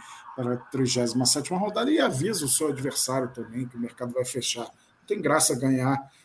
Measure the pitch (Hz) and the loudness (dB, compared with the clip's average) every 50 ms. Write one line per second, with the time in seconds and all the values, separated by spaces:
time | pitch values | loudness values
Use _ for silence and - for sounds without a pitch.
0 | - - - - - - - 131 120 123 123 120 - - - 131 131 123 123 123 | -8 -16 -18 -18 -18 -12 -8 -4 -2 -2 -2 -4 -4 -4 -2 0 0 2 2 2
1 | 123 113 113 127 123 120 - 147 139 - 180 185 208 214 - 220 240 285 311 330 | 2 2 2 2 2 2 2 2 0 -2 -2 -2 -2 -2 -2 0 0 2 4 4
2 | 269 214 147 127 160 220 214 170 147 131 - - 156 147 131 127 131 131 - - | 4 2 2 0 0 0 0 0 0 2 2 2 2 0 -2 -2 -4 -2 0 0
3 | - - 127 135 127 123 - 120 110 110 113 127 131 123 - 120 117 113 - - | 0 2 0 0 -2 -2 -6 -8 -10 -8 -6 -6 -6 -6 -6 -6 -8 -8 -6 -8
4 | 123 120 120 127 123 123 - 123 - - - 120 113 - - _ _ _ _ _ | -8 -4 -2 -2 -2 -2 -2 -2 -2 -2 -4 -4 -6 -10 -12 _ _ _ _ _
5 | _ - 202 208 160 147 151 156 - - 143 120 135 135 131 127 127 135 135 131 | _ -4 -2 0 2 4 4 6 6 4 4 2 2 2 2 2 2 2 0 0
6 | - - - - | -2 -6 -16 -20